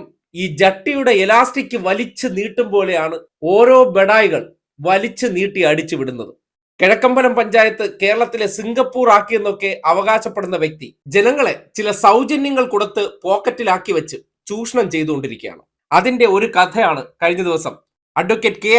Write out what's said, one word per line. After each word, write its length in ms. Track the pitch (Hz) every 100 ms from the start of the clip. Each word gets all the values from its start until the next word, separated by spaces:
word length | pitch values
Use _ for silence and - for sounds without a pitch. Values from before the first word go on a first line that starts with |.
| - _ _ 170
ഈ 40 | 185 147
ജട്ടിയുടെ 520 | 190 190 302 277 254 208
ഇലാസ്റ്റിക് 540 | 196 226 262 277 - 233 180
വലിച്ചു 400 | 208 240 - 240 185
നീട്ടും 320 | 214 - 220
പോലെയാണ് 420 | 202 185 170 160 165 - _ 156
ഓരോ 240 | 202 240 254 208 185
ബഡായികൾ 460 | 196 220 202 143 117 _ _ - 160
വലിച്ചു 380 | 196 226 - 247 180
നീട്ടി 240 | 202 202 156
അടിച്ചു 260 | 160 156 151
വിടുന്നത്. 320 | 131 120 - - _ _ _ -
കിഴക്കമ്പലം 520 | 185 220 254 254 247 240
പഞ്ചായത്ത് 460 | 214 226 220 220 202 -
കേരളത്തിലെ 460 | 196 226 233 226 202 208
സിംഗപ്പൂർ 520 | 214 233 254 254 233 208
ആക്കിയെന്നൊക്കെ 540 | 208 226 202 196 196 - 156
അവകാശപ്പെടുന്ന 640 | 180 202 220 226 202 185 175
വ്യക്തി 240 | 156 156 127 _ 143
ജനങ്ങളെ 400 | 185 226 294 226 143 - -
ചില 140 | 214 208
സൗജന്യങ്ങൾ 600 | 208 226 269 294 277 262 247
കൊടുത്ത് 320 | 208 208 220 202 -
പോക്കറ്റിലാക്കി 680 | 180 202 - 240 214 185 196 165
വെച്ച് 180 | 151 135 _ _ -
ചൂഷണം 360 | 214 233 247 196
ചെയ്തുകൊണ്ടിരിക്കുകയാണ്. 680 | 160 156 143 135 107 104 80 _ _ - 160
അതിന്റെ 280 | 240 247 226
ഒരു 120 | 196 226 180
കഥയാണ് 460 | 180 220 190 147 127 -
കഴിഞ്ഞ 200 | 170 180 180
ദിവസം 260 | 160 151 - _ _ _ -
അഡ്വക്കേറ്റ് 420 | 185 220 220 -
കെ 80 | 208